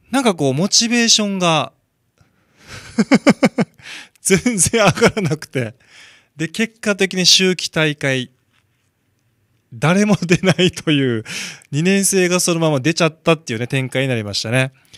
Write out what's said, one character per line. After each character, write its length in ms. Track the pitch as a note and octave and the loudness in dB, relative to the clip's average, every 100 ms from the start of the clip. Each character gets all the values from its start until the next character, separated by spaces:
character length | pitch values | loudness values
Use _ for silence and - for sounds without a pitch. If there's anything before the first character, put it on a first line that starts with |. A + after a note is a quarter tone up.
| _ | _
な 100 | B3+ | -2
ん 20 | |
か 100 | B3 | -2
こ 160 | F3 C#3+ | 0 0
う、 60 | C3 | 0
モ 120 | G3 | 0
チ 220 | - A#3 | 0 0
ベ 160 | A#3+ A#3 | 0 2
ー 20 | |
シ 140 | - | 0
ョ 40 | G#3 | 0
ン 120 | G3 | -2
が、 340 | F3 D#3 B2+ - _ _ _ _ _ _ _ _ - - - - G#3+ | 0 0 -2 -10 _ _ _ _ _ _ _ _ -20 -20 -8 -4 2
<laughs> 1080 | C4 - - C4 - G#3 _ - - - _ | 2 4 2 2 0 -6 _ -20 -20 -20 _
全 360 | - F#3 B3 A3 | 0 0 2 0
然 260 | - A#3 G3+ | 0 2 2
上 60 | |
が 180 | - A3 - | 4 2 2
ら 40 | |
な 160 | F3 D3 | -2 -4
く 100 | - | -6
て。 280 | C3+ A2+ - _ - - - _ - | -6 -6 -10 _ -20 -20 -20 _ -10
で、 120 | E3 | -8
結 320 | E3 A3 _ | -4 -6 _
果 160 | G#3+ G3 | -4 0
的 180 | F#3+ | -2
に 80 | F#3 | 0
秋 320 | F3 - F#3 F3+ | 2 4 2 0
季 140 | - | -4
大 260 | - D#3 D3 | -2 -2 -2
会、 360 | C#3 C3 B2 _ _ _ _ _ _ _ _ _ _ _ _ _ _ | -4 -4 -6 _ _ _ _ _ _ _ _ _ _ _ _ _ _
誰 340 | A#2+ C#3+ F#3 G#3 | -2 0 2 2
も 100 | G3+ | 2
出 220 | E3 F3 | 2 0
な 220 | F#3+ E3+ | 2 2
い 120 | F3+ | 0
と 180 | - - | 0 -2
い 280 | D3 C3+ A2+ | 0 0 -2
う、 40 | G#2+ - - - - | -6 -10 -12 -16 -8
二 140 | C#3 | -4
年 220 | F3 G3 G3 | 0 0 0
生 220 | G3 F3+ | 0 0
が 120 | F3 | 0
そ 160 | F3+ E3 | 0 0
の 40 | |
ま 120 | D#3+ | 0
ま 80 | D3 | 0
出 160 | B2+ E3 | -2 0
ち 80 | |
ゃ 60 | E3 | -2
っ 120 | D#3 | -2
た 120 | - | -2
っ 40 | D#3+ | -2
て 160 | - | -2
い 20 | A2+ | -6
う 20 | |
ね、 80 | A#2+ | -4
展 200 | C3+ C3 | -4 -4
開 140 | C3 | -2
に 60 | C3+ | -2
な 80 | A#2+ | -2
り 80 | |
ま 100 | G#2 | -4
し 80 | G2+ | -6
た 80 | A2 | -2
ね。 220 | B2 C3 - _ | -2 -2 -6 _